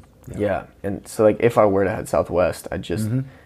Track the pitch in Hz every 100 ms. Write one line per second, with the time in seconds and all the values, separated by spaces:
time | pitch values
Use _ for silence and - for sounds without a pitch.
0 | - _ - 92 104 90 - _ 98 98
1 | - - 107 107 120 123 107 95 95 -
2 | - 78 - 82 85 76 - 92 92 87
3 | 107 127 135 -